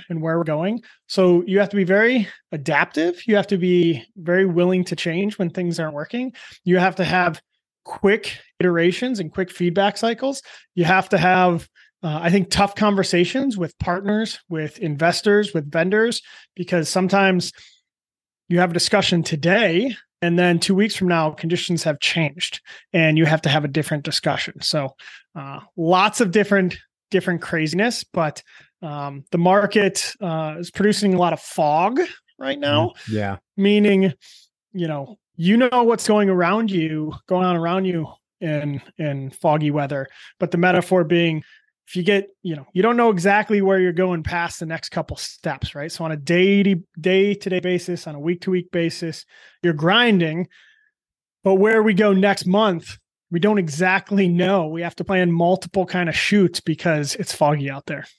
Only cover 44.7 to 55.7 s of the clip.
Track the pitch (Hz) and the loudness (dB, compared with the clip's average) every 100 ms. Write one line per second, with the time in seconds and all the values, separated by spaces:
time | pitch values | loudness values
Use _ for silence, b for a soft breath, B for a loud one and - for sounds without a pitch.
44.7 | 165 - 175 - - - - 170 135 - | -10 -8 -8 -8 -10 -14 -10 -8 -8 -10
45.7 | 143 156 - 165 156 139 175 190 202 196 | -10 -12 -8 -6 -6 0 2 4 4 4
46.7 | 180 - - 175 190 202 202 196 180 180 | 0 -4 -6 0 2 2 0 -4 -4 -2
47.7 | 180 180 175 - 147 156 175 190 185 175 | -4 -4 -8 -10 -6 -4 -4 -2 -2 -2
48.7 | 175 170 - 165 156 b b b b 175 | -4 -4 -4 -10 -10 b b b b -2
49.7 | 156 160 214 240 196 160 160 180 b b | 0 2 2 4 4 2 -2 -8 b b
50.7 | b b _ _ _ _ _ 190 190 214 | b b _ _ _ _ _ 2 4 4
51.7 | 226 214 190 208 190 202 196 180 196 214 | 4 4 4 4 4 2 2 0 2 2
52.7 | 170 - - _ _ - 170 202 208 165 | 0 -8 -20 _ _ -8 0 2 2 0
53.7 | 147 185 185 - 202 185 175 185 196 156 | -2 0 0 0 0 2 2 2 0 0
54.7 | 165 170 - 175 190 180 170 170 185 - | -6 -8 -8 -2 0 2 2 2 0 -2